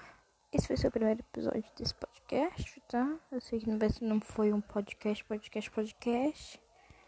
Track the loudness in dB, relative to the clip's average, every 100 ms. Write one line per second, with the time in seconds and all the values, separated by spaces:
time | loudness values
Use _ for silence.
0 | -20 -20 _ _ _ 0 0 2 2 2
1 | 2 2 -2 -4 -2 -2 -4 -6 -6 -6
2 | -10 -12 -4 0 0 -2 -8 -10 -4 0
3 | 0 -2 -6 -8 -4 -4 0 2 2 2
4 | 2 2 0 2 4 4 2 -2 -4 -4
5 | -2 -2 -4 -6 -6 -6 -4 -2 -2 -2
6 | 0 2 2 0 -8 -16 _ -20 -20 -20